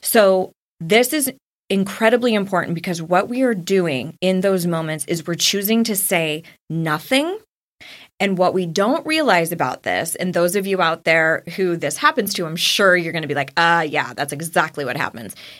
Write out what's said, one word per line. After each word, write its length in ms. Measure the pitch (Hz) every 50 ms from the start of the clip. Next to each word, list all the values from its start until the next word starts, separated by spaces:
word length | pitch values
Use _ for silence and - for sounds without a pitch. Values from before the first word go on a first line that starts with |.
So 500 | - - - 233 208 196 190 185 185 - _ _ _ _ _ _
this 320 | 165 165 208 233 247 247 311
is 180 | 311 285 269 - - _ _ _ _ _ _
incredibly 640 | 196 196 190 196 - - 220 220 240 240 240 247 220
important 400 | 208 196 196 196 175 - - 170
because 260 | 165 - 190 175 165
what 260 | 165 160 180 180 208 -
we 140 | 240 254 262
are 100 | 247 233
doing 600 | 185 165 - 196 190 175 165 143 127 113 156 - _
in 200 | - 185 185 185
those 240 | 190 196 190 185 170
moments 400 | 175 170 165 160 156 156 156 -
is 220 | - 175 165 160
we're 80 | - 175
choosing 480 | 165 - - - 196 202 208 226 226 233
to 120 | 233 208
say 480 | 202 - - 196 170 160 156 151 156 165 - - _ _ _
nothing. 680 | 156 165 160 160 151 156 - - 262 269 294 339 392 440 - _ _ _ _ _ _ _ - - - - - _ _ _
And 160 | 196 202 190
what 160 | 175 185 175 -
we 120 | 190 180
don't 400 | 170 160 190 196 220 285 339 -
realize 480 | 311 311 320 311 247 190 175 165 165 170
about 300 | 151 143 127 131 - -
this, 320 | - 90 92 143 160 -
and 180 | - 185 185 175
those 240 | 175 170 175 175
of 100 | 208 190
you 140 | 196 190 185
out 240 | 175 160 165 165 _
there 380 | 170 160 165 160 160 160 - - - 165
who 220 | - 190 180 170
this 180 | 170 - - 233
happens 380 | - - 294 302 262 208 202 -
to, 120 | - 175
I'm 120 | 156 160
sure 400 | 165 - - - - 202 190 180
you're 160 | 175 170 165 156
gonna 140 | 165 160
be 60 | 143 143
like, 180 | 143 139 135 _
"Uh, 300 | 175 170 170 170 170 165
yeah, 260 | 151 135 147 123 123 123
that's 200 | - 147 143 151
exactly 500 | 143 165 165 - 185 156 156 - - 143
what 140 | 123 123
happens." 380 | 151 143 - - 113 117 95 - - - - -